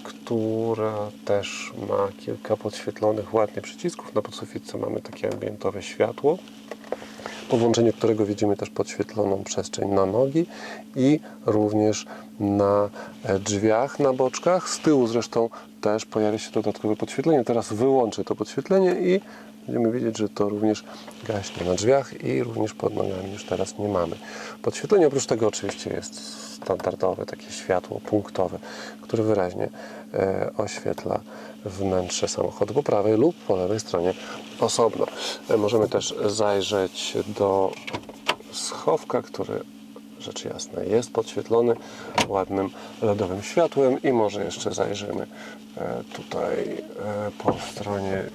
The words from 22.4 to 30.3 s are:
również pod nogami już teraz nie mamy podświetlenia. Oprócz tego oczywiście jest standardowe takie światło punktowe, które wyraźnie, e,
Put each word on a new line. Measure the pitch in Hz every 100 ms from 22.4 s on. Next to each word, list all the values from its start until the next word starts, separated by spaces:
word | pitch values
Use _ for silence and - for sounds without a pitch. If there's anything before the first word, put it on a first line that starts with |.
również | 120 113 107
pod | - 104
nogami | 104 101 95 98
już | 104
teraz | - 90 95 -
nie | 104
mamy | 95 82 - - - - -
podświetlenia. | 117 - - 208 151
Oprócz | 135 -
tego | 120 110
oczywiście | - 98 - 104
jest | - - - - - -
standardowe | - - 92 92 92 92 - 101
takie | - -
światło | - - 92 - 104
punktowe, | - 107 98 - 90 92 - - - -
które | - 113
wyraźnie, | 107 104 90 95 104 - - - -
e, | 101 98